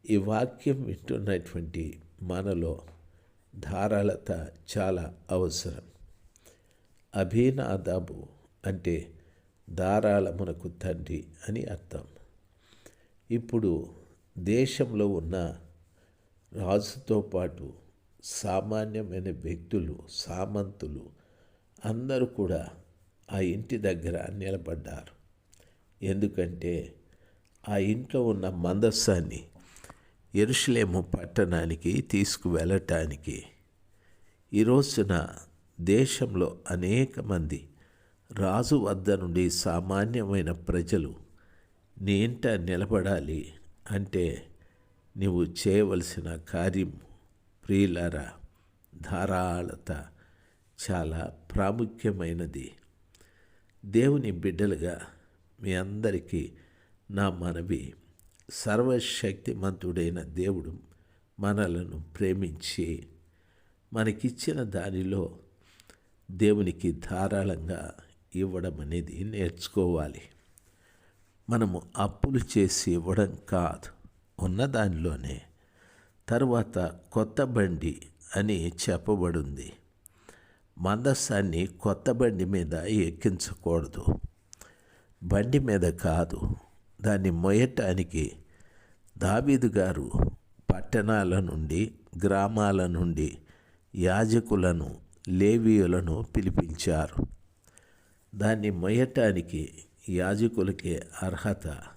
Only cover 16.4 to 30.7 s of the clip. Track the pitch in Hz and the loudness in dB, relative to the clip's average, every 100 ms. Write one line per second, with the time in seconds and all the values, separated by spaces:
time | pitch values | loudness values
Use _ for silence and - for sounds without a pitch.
16.4 | _ 110 92 101 104 - - 107 - 92 | _ -6 0 0 0 -12 0 0 2 -2
17.4 | 90 80 67 - - _ _ _ - - | -4 -6 -14 -16 -20 _ _ _ -12 -6
18.4 | 101 95 104 107 110 107 104 92 95 85 | 0 0 0 -2 -2 -6 -6 -6 -6 -6
19.4 | 85 85 - 104 80 - - - - 87 | -6 -8 -2 -2 -2 -8 -12 -12 -8 -6
20.4 | 101 104 98 101 76 73 80 - _ _ | -4 -2 -4 -8 -10 -10 -14 -20 _ _
21.4 | _ _ _ - 107 113 131 135 123 - | _ _ _ -8 -6 -4 -2 0 0 0
22.4 | 92 80 76 - - _ _ _ - 98 | 0 -2 -4 -14 -20 _ _ _ -6 0
23.4 | 92 98 113 117 101 87 82 85 - 101 | 0 -2 -4 -2 -2 -2 -4 -4 -6 -6
24.4 | 95 95 82 80 - - - - _ _ | -4 -4 -6 -8 -8 -14 -16 -20 _ _
25.4 | _ - - _ _ _ 98 98 101 98 | _ -20 -20 _ _ _ -4 0 0 0
26.4 | 87 87 87 85 - - _ _ _ _ | -2 -2 -4 -4 -6 -16 _ _ _ _
27.4 | _ _ - 101 98 113 127 135 117 101 | _ _ -4 0 2 0 0 0 2 0
28.4 | 92 90 85 95 110 107 - 90 78 78 | -2 -2 0 4 4 4 2 2 0 -8
29.4 | - - - - - - _ _ _ 98 | -14 -20 -20 -20 -20 -20 _ _ _ 2
30.4 | 107 127 - | 4 4 2